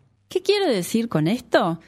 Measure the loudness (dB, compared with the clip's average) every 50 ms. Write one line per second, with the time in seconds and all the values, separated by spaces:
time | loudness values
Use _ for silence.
0 | _ _ _ _ _ -6 -6 -4 0 0 0 2 2 0 0 0 -2 -2 -2 -2
1 | -2 0 0 0 0 0 0 -2 -2 0 2 2 2 2 -2 -4 -8